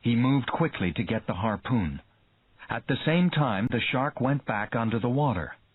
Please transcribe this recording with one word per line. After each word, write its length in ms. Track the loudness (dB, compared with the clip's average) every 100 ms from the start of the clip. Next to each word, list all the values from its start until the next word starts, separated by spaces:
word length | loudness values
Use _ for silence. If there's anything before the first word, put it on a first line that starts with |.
He 140 | 2
moved 360 | 2 4 2 0
quickly 400 | 0 -2 0 -4
to 100 | -2
get 240 | -2 -2 -4
the 80 |
harpoon. 640 | -4 -2 -2 0 0 0 -4 -12 _ _ _ _ _ -8
At 180 | -8 -2
the 100 | -2
same 260 | 2 4 4
time, 380 | 4 2 2 0
the 100 | 0
shark 400 | -2 0 -2 -2
went 240 | 0 0
back 300 | 0 -4 -2
under 240 | -2 0 0
the 100 | 0
water. 480 | 0 0 0 -4 -10 _